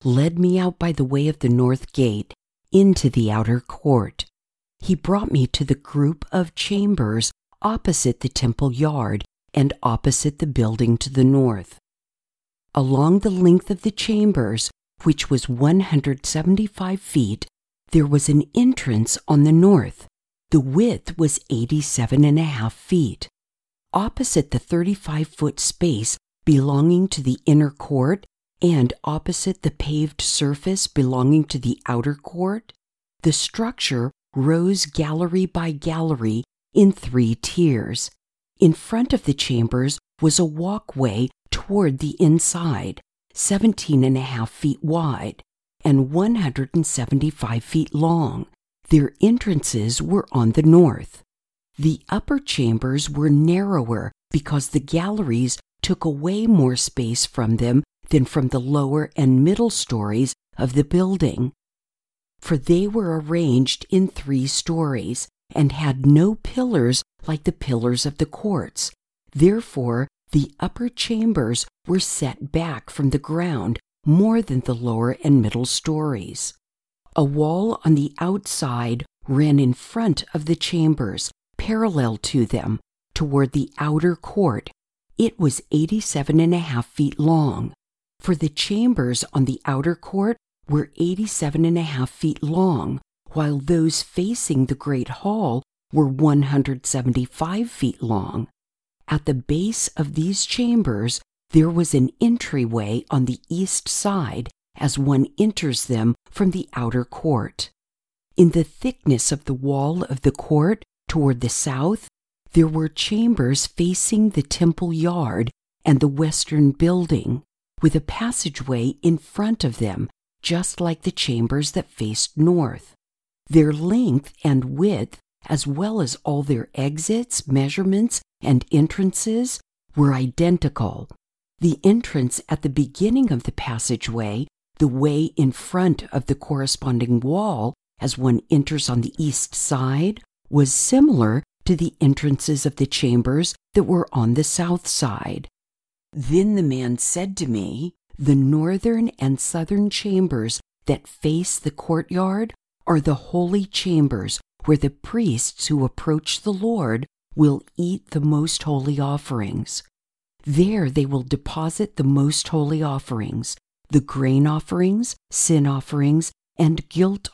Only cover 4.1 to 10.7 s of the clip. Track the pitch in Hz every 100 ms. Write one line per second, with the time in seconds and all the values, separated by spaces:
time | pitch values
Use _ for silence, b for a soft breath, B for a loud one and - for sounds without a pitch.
4.1 | - - _ _ _ _ _ - 180 -
5.1 | 202 - 143 127 - 143 139 - 147 143
6.1 | 165 - 185 170 - - 202 202 185 110
7.1 | 113 - - _ _ 208 226 - 160 127
8.1 | - 131 - - - 139 123 151 147 107
9.1 | 104 - _ _ 147 139 - 120 113 143
10.1 | - 147 - 156 127 110